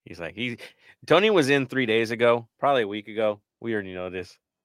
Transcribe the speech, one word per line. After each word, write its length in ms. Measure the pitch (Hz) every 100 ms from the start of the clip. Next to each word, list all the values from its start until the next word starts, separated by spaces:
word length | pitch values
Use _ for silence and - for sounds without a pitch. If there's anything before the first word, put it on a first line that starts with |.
He's 140 | - 85
like, 160 | 82
he, 220 | 92 123 117 - - - _ -
Tony 220 | 160 214
was 220 | 196 135
in 160 | 143 131
three 180 | 131
days 260 | 120 113 110
ago, 360 | 117 120 120 113 _
probably 240 | 139 135
a 60 | 104
week 200 | 107 104
ago. 340 | 107 107 - _ _
We 140 | 117
already 180 | 107 95
know 160 | 90 90
this. 300 | 90 90 - _ _